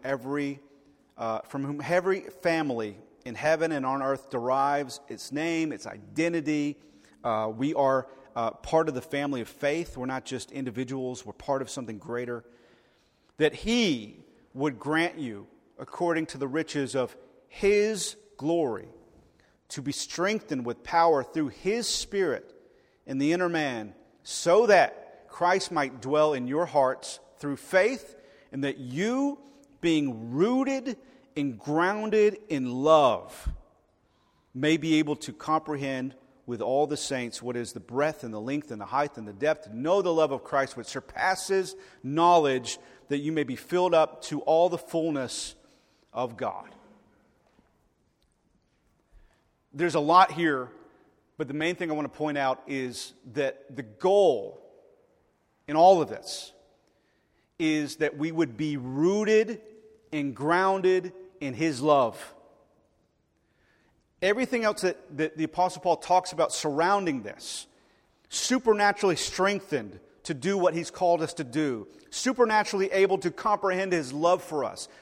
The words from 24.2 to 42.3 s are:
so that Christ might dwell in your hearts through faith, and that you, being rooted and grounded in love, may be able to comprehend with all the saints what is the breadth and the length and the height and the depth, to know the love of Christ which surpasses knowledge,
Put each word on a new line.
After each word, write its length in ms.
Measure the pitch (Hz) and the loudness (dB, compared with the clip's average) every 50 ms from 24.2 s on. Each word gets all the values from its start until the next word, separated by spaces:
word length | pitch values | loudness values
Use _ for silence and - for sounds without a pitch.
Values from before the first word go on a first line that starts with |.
| _ | _
so 440 | - - - - 170 175 214 240 | -10 -10 -2 4 6 6 6 8
that 600 | 208 202 175 135 - - - - - - - - | 8 8 8 8 6 2 -8 -18 -20 -20 -20 -20
Christ 440 | - - - 175 175 190 185 - - | -20 -4 0 2 2 2 2 0 -2
might 280 | 170 151 139 131 131 120 | -2 -2 -2 -2 -4 -8
dwell 340 | 117 131 147 151 151 156 147 | -4 0 4 4 4 4 2
in 140 | 127 123 | 0 -2
your 200 | 123 139 160 175 | -2 -2 -2 -2
hearts 520 | 156 143 147 131 127 131 - - - - - - _ _ | 2 2 4 4 4 2 -2 -8 -14 -16 -16 -20 _ _
through 180 | _ 143 143 135 | _ -6 -6 -6
faith, 600 | - - - 190 185 202 240 269 - - - - - - - - - _ _ | -6 -6 2 4 4 4 4 0 -2 -8 -18 -20 -20 -20 -20 -20 -20 _ _
and 120 | - 139 139 | -6 -4 -4
that 140 | 139 131 | -4 -4
you, 640 | 139 131 123 127 160 196 226 254 269 277 285 285 - - - - - _ _ _ _ | -6 -10 -8 -4 -2 0 0 0 0 0 -2 -2 -6 -14 -20 -20 -20 _ _ _ _
being 520 | - 170 160 151 143 135 117 110 113 120 | 0 2 2 2 2 0 -4 -6 -8 -6
rooted 680 | 123 147 190 233 254 262 269 269 269 269 247 269 220 - - - - - _ _ _ | 0 2 2 4 4 2 2 0 -2 -2 -4 -6 -8 -10 -14 -20 -20 -20 _ _ _
and 220 | 147 143 139 117 | -4 -4 -4 -4
grounded 800 | 98 - 143 151 160 175 - 214 214 214 220 214 214 208 214 196 - - | -6 -6 0 2 2 2 2 2 -2 -2 2 4 4 4 4 4 0 -6
in 360 | - 156 135 127 123 123 131 139 | -4 -4 -2 -2 -2 -2 2 6
love, 680 | 156 160 151 143 123 107 87 90 - - - - - - - - _ _ _ _ _ _ _ _ _ _ _ _ _ _ _ _ _ - | 6 8 8 8 6 4 2 -4 -12 -18 -10 -8 -8 -8 -8 -14 _ _ _ _ _ _ _ _ _ _ _ _ _ _ _ _ _ -6
may 240 | 131 143 156 165 | -2 2 2 2
be 220 | 156 160 160 156 156 | 2 2 2 2 2
able 160 | 151 147 147 | 2 0 -2
to 180 | - - - - | -4 -6 -12 -14
comprehend 800 | - - 156 156 156 156 151 151 135 139 135 135 131 131 135 - - _ _ _ _ _ | -10 -2 0 0 0 0 -4 -6 -6 -4 -6 -4 -4 -6 -8 -10 -14 _ _ _ _ _
with 160 | 120 120 107 | -10 -6 -4
all 240 | 110 120 131 143 151 | -2 0 2 2 2
the 120 | 139 147 | 0 -2
saints 440 | - - - 139 127 120 117 - - | -6 -4 -4 -4 -4 -4 -6 -10 -10
what 140 | 117 123 120 | -8 -6 -6
is 180 | 120 117 - - | -6 -6 -8 -10
the 60 | 120 | -14
breadth 440 | - - 120 135 147 156 151 - 135 | -14 -6 -2 0 0 0 -2 -6 -12
and 80 | 117 | -12
the 100 | 107 107 | -10 -8
length 280 | 110 131 143 147 143 - | -6 -6 -6 -6 -6 -10
and 100 | 117 104 | -12 -12
the 60 | 101 | -10
height 320 | - 131 139 147 143 - | -4 -2 -2 -2 -2 -6
and 100 | - 110 | -12 -14
the 60 | 104 101 | -14 -8
depth, 300 | 98 139 151 156 - - | -2 -2 -2 -2 -2 -6
to 120 | 104 110 | -12 -10
know 280 | 117 139 160 190 202 180 | -6 0 2 2 2 2
the 100 | 180 165 | 2 2
love 180 | 160 156 139 | 2 2 2
of 120 | 139 123 - | 0 -6 -4
Christ 340 | - 147 139 135 127 - | -2 0 0 0 0 -6
which 100 | 123 110 | -12 -12
surpasses 880 | - - 131 - - - - - 190 190 - - - 190 190 185 - - - - - - _ - | -10 -10 -10 -10 -10 -6 -2 0 0 0 -2 -2 0 0 0 0 -2 -10 -16 -20 -20 -20 _ -10
knowledge, 760 | 131 147 160 170 175 | -4 2 4 6 8